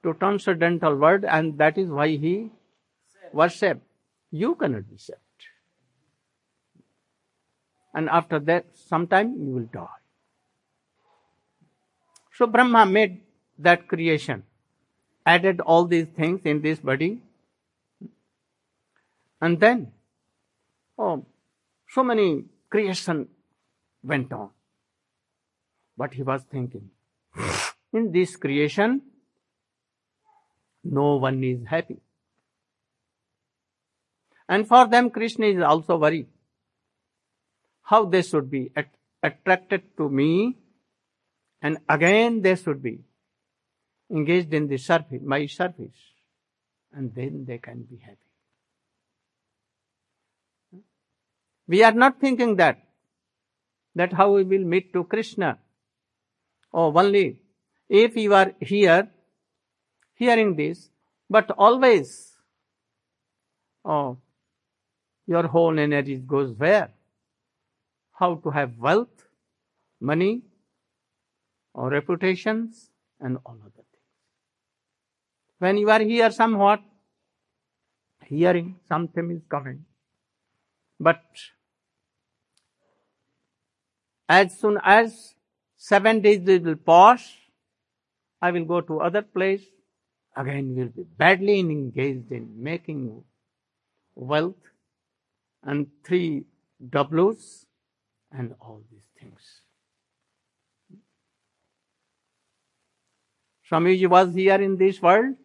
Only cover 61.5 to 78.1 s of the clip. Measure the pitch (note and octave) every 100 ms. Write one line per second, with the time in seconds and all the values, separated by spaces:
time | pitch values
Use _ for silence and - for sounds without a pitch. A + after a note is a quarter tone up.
61.5 | - G3+ B3+ B3+ G3+ C3 - - _ _
62.5 | _ _ _ _ _ _ _ _ _ _
63.5 | _ _ _ G3 D3+ C#3 B2+ _ _ _
64.5 | _ _ _ _ _ _ _ - E3+ E3
65.5 | E3 E3 D#3+ D3 C#3+ C#3 C3 C3 C#3+ C3+
66.5 | G#2+ D3+ G#3 - _ _ _ _ _ _
67.5 | _ _ _ _ _ _ - F3+ D#3+ D#3
68.5 | D3 C3+ A#2 B2 G3 A#3+ _ _ _ _
69.5 | _ _ _ _ _ B2+ D#3 F#3+ A#3 -
70.5 | _ _ _ _ _ _ _ _ _ _
71.5 | _ _ - B2+ C#3+ C#3+ F3 F#3 F#3 G#3+
72.5 | A3 A3+ - _ _ _ _ C3+ B2+ -
73.5 | A2+ G#2 _ _ _ _ _ _ _ _
74.5 | _ _ _ _ _ _ _ _ _ _
75.5 | _ F3+ G3+ G#3 A3 G#3+ A#3 A3+ A3+ A3+
76.5 | G#3+ G3+ G#3 _ _ _ _ _ _ _
77.5 | _ _ _ _ _ _